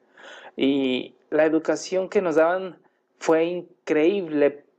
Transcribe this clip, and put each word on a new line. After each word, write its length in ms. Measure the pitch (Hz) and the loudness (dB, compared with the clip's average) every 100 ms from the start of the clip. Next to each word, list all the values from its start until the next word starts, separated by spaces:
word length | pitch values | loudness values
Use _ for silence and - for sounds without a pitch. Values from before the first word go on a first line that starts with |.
| _ _ - - - - | _ _ -20 -20 -14 -2
Y 600 | 135 139 135 127 - _ - | 0 0 0 -2 -6 _ -4
la 160 | 151 156 | 0 2
educación 640 | 156 156 151 - 185 185 | 2 -2 -4 -4 -4 -2
que 140 | 208 | -2
nos 140 | 180 151 | 0 2
daban 420 | 165 185 190 - _ _ _ _ | 2 0 -6 -14 _ _ _ _
fue 280 | - 160 170 | 0 0 0
increíble, 1160 | 175 175 _ - 151 160 202 165 151 143 143 - | -4 -10 _ -2 2 2 0 -2 2 2 0 -16